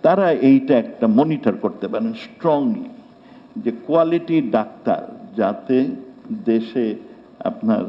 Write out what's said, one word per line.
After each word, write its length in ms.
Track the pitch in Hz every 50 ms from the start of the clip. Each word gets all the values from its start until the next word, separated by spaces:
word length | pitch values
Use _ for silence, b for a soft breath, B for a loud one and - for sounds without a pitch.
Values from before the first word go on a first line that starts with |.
তারা 300 | - 156 175 190 196 175
এইটা 460 | 156 110 123 135 135 135 131 - 143 120
একটা 280 | 110 - - - 120
মনিটর 460 | 113 107 117 147 160 156 143 - 113 95 -
করতে 260 | - 104 - - - 95
পারেন 240 | 113 110 113 113
স্ট্রংলি, 720 | 110 - - - - - - 170 151 143 139 123 107 90 87 - - - - - - B B B B B B B -
যে 160 | 110 104 117 117 - -
কোয়ালিটি 540 | - 151 165 165 165 170 170 170 - 165 160
ডাক্তার 840 | 143 113 - 113 107 - - - - 120 90 78 - - - - - - -
যাতে 500 | 110 107 95 104 - - - 131 127 131 147 - - - - - - - - 113 107 98
দেশে 500 | 117 113 113 113 113 - 131 117 110 104 - B B B B B B B -
আপনার 460 | - - - - - 110 110 101 90